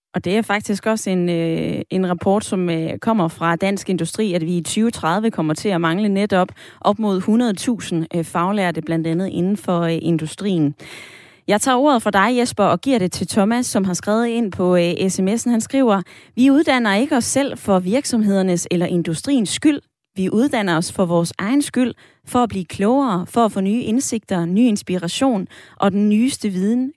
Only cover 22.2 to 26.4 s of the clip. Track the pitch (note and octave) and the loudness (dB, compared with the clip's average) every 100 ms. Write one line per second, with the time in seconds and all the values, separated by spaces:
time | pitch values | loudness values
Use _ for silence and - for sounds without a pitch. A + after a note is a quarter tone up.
22.2 | - B3 A#3 F#3+ E3+ - G3+ C4+ C4+ F3 | -4 0 0 -2 -8 -2 0 2 2 -2
23.2 | F3 A#3 A3 G3+ F#3+ A#3 - A#3 - A3+ | -2 0 0 0 -2 -2 0 -2 -2 -6
24.2 | - F#3 E3+ G3 B3 G#3 - F3+ E3+ - | -4 -2 0 2 2 2 -2 -4 -4 -2
25.2 | C4+ G#3 F3+ - - - G3 G3+ G#3 G#3 | 0 0 -4 -12 -20 -2 0 2 2 2
26.2 | B3+ - | 2 -2